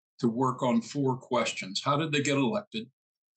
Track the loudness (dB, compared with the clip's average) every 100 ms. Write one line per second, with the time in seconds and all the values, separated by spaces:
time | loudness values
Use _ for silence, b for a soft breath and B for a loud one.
0 | _ -2 -2 2 0 0 2 2 0 -2
1 | 0 0 0 0 0 -4 -6 -4 0 0
2 | 0 0 2 2 2 0 -4 -10 -10 _
3 | _ _ _